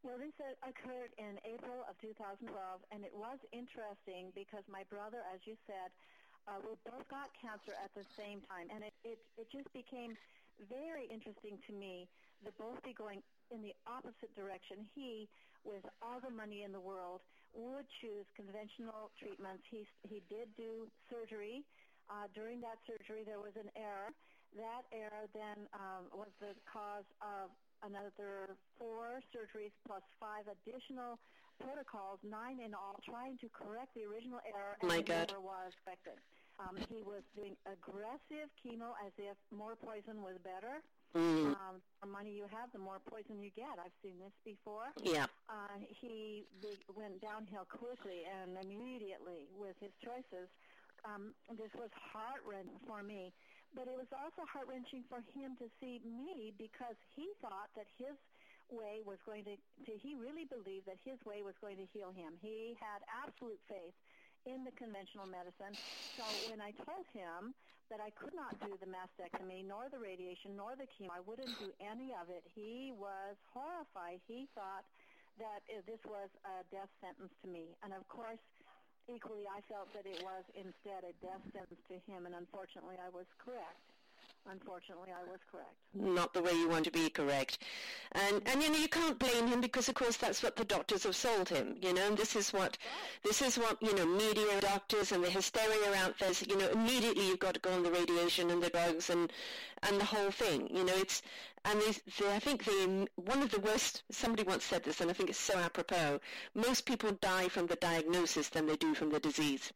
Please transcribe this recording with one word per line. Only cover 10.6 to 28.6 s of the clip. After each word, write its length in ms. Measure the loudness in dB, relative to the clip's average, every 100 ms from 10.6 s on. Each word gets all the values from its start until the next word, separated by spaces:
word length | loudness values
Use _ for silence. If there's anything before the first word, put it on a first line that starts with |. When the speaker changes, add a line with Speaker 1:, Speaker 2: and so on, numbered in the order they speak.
| -12
Speaker 1:
very 400 | -8 -8 -8 -8
interesting 480 | -10 -12 -14 -12 -14
to 80 | -12
me 400 | -10 -8 -10 -12 _ _ _
to 80 | -18 -12
both 160 | -12 -10
be 80 | -12
going 320 | -12 -12 -12 -16 _ _
in 160 | -12
the 80 | -12 -14 -12
opposite 400 | -10 -10 -14 -14 -10
direction. 480 | -8 -10 -10 -12 -12
He, 400 | -10 -8 -8 -10 _ _ _
with 240 | -12 -12 -12 -12
all 160 | -10 -8
the 160 | -8 -8
money 320 | -8 -8 -8
in 80 | -8
the 80 |
world, 400 | -8 -8 -8 -10 -14 _ _ -12
would 320 | -8 -8 -10 -12
choose 240 | -8 -8 -10 -14
conventional 720 | -12 -10 -12 -12 -10 -10 -12 -12
treatments. 480 | -14 -10 -10 -12 -12
He, 160 | -12 -14 _
he 160 | -14 -14 -10
did 240 | -10 -10 -10
do 320 | -10 -8 -10 _ _
surgery, 560 | -12 -10 -10 -8 -10 -12 _ _ _ _
uh, 160 | -10 -10 -10
during 240 | -10 -8
that 240 | -8 -10
surgery, 400 | -10 -12 -10 -10
there 160 | -8 -8
was 160 | -8 -10
an 160 | -12 -10
error. 320 | -8 -6 -8 -12 _ _ _ -12
That 240 | -8 -8 -10
error 400 | -10 -8 -8 -10
then, 320 | -10 -10 -10 -12
um, 400 | -12 -10 -10 -10
was 240 | -12 -14 _
the 160 | -12 -12 -12
cause 400 | -10 -8 -8 -12 _
of 320 | -10 -8 -10 -14 _ _ -12
another 680 | -10 -10 -10 -10 -8 -10 -12